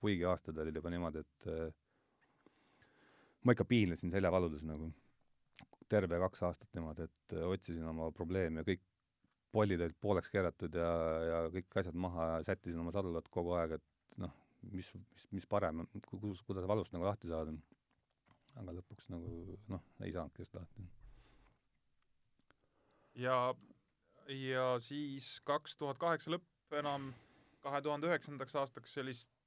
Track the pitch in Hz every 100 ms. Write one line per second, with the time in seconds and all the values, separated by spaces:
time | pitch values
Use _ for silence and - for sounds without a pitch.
0 | 107 92 87 90 - 78 78 78 85 87
1 | 85 78 - _ - 80 80 - _ _
2 | _ _ _ _ _ _ _ _ _ _
3 | - - _ _ 120 120 101 123 95 82
4 | 87 95 92 92 85 76 78 78 80 -
5 | _ _ _ _ _ - - - - 107
6 | 90 85 95 - 87 - - 87 80 78
7 | 80 - - 85 87 95 - 82 80 80
8 | 80 - 82 95 85 80 85 90 _ _
9 | _ _ _ _ _ 110 104 87 85 -
10 | 104 92 - 101 87 - 82 85 85 85
11 | 80 80 82 82 82 92 87 - 90 85
12 | 90 87 80 82 82 92 87 85 85 98
13 | 90 82 - 90 87 87 80 78 - _
14 | _ - 101 - _ _ 104 92 - 98
15 | - - - 98 - 101 87 82 - -
16 | - 101 104 92 - 95 92 107 90 87
17 | 92 101 85 80 78 78 - _ _ _
18 | _ _ _ _ _ 123 95 87 - 101
19 | - 87 85 85 90 92 - 95 - -
20 | 92 85 78 - - - 87 - 92 -
21 | - - - - - _ _ _ _ _
22 | _ _ _ _ _ _ _ _ _ _
23 | _ 120 123 127 127 127 - - _ _
24 | _ _ - 135 131 131 127 123 - 143
25 | 147 135 - - - 151 - - 143 -
26 | 170 156 156 175 - _ _ 147 147 143
27 | 135 123 - - _ _ 143 143 147 147
28 | 165 165 - 139 131 143 135 - - 143
29 | 131 123 - _